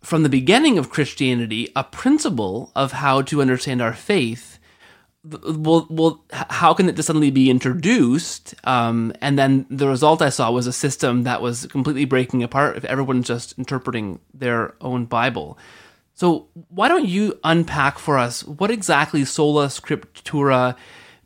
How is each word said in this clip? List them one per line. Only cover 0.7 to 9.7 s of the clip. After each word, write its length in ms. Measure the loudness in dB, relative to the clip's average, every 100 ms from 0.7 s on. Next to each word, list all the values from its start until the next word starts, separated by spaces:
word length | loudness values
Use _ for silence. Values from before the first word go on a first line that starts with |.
| 2
of 120 | 0
Christianity, 800 | -4 -4 -2 -2 0 -2 -6 -6 -6
a 80 |
principle 880 | -6 -2 2 2 2 -2 -4 -6 -6 -4
of 160 | -4
how 280 | -2 0 0
to 180 | 0 0
understand 400 | 0 0 -2 -2
our 120 | -4
faith, 640 | -4 -2 0 -2 -6 -14 -20 _ _ -20 _ _ _ -18
th-, 140 | -12
well, 420 | -8 -2 2 2 2
well, 340 | 0 0 0 _
h-, 120 | -12 -8
how 240 | 0 2
can 140 | 4 2
it 80 | 0
just 120 | -2
suddenly 240 | 2 2
be 180 | 4 4
introduced? 1040 | 4 0 0 2 4 4 2 -2 -12 -16 -8
Um, 500 | -2 0 0 -2 -4 -6
and 160 | 0 2
then 280 | 4 2
the 180 | 0